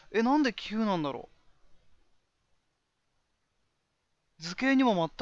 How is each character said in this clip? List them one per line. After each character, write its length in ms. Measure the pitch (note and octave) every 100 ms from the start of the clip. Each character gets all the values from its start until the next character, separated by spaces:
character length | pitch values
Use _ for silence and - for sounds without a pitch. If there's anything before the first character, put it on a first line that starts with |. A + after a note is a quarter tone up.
| -
え、 100 | G#3
な 160 | A#3 D4
ん 40 |
で 100 | C4
九 320 | - - A3
な 120 | G#3+ F3+
ん 60 |
だ 80 | C#3+
ろ 160 | A#2+ - _ _ _ - - _ - _ _ _ _ _ _ _ _ _ _ _ _ _ _ _ _ _ _ _ _ _ _ _ _
う？ 40 |
図 120 | E3 F3+
形 200 | C4 C4+
に 80 |
も 100 | B3+
全 140 | F#3 D#3+ -